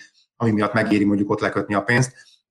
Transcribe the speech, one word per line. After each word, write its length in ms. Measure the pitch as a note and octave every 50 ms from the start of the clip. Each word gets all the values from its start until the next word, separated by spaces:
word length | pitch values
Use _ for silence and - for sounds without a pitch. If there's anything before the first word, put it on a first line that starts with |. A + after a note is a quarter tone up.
| - - _ _ _ _ _
ami 160 | - A#2+ A2+
miatt 220 | G#2 G#2 G#2 G#2 -
megéri 300 | A2 G#2+ G2+ G#2 G2+ G2+
mondjuk 260 | G2+ G2+ G2 G2+ G2+
ott 100 | G#2+ -
lekötni 340 | G#2 F#2+ - G#2 G2+ - G2+
a 80 | G2
pénzt. 320 | - - A#2+ B2 C3 - - - - _ _ _ _ _